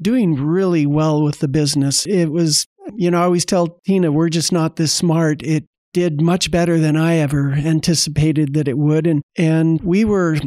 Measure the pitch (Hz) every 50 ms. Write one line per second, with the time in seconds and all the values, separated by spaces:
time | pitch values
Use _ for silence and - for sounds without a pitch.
0 | 151 196 240 262 226 175 156 127 139 151 165 185 196 185 175 160 147 143 143 151
1 | 156 156 156 151 151 147 147 - - 139 135 156 147 143 - 147 139 139 139 -
2 | - 165 208 185 170 156 143 170 170 156 143 - - - _ _ 392 370 208 233
3 | 180 175 175 175 175 180 180 175 165 - 208 180 175 165 165 - _ - 190 190
4 | 180 160 143 151 165 170 156 170 151 - 180 170 160 160 160 - 165 143 - -
5 | - 170 156 165 165 156 151 160 - 156 156 156 - - _ _ _ _ _ 175
6 | 175 175 151 143 160 170 180 185 - 156 160 170 170 170 170 165 156 156 151 156
7 | 160 165 165 165 151 139 147 143 139 139 139 147 143 160 160 156 - - 165 147
8 | - - 147 147 151 156 151 151 156 139 139 156 147 139 123 139 147 147 151 160
9 | 156 170 160 143 - - _ - 170 160 160 160 160 165 160 156 - - 170 202
10 | 226 214 208 196 180 165 156 151 143